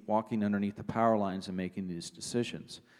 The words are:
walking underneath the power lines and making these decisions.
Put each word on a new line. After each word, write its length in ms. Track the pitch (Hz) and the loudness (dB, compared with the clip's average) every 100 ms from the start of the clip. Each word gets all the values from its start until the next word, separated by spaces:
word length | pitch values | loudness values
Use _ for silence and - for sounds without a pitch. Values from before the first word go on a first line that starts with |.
| - | 0
walking 360 | 107 110 113 | 0 0 0
underneath 320 | 104 104 101 | 2 2 0
the 80 | - | -2
power 340 | - 113 113 110 | -4 4 6 6
lines 300 | 98 92 95 | 2 -2 -4
and 100 | 92 | -4
making 300 | 90 101 92 | -4 -4 -6
these 240 | 85 85 | -6 -8
decisions. 720 | - - 120 117 78 - - _ - | -10 -2 -2 -2 -4 -12 -16 _ -20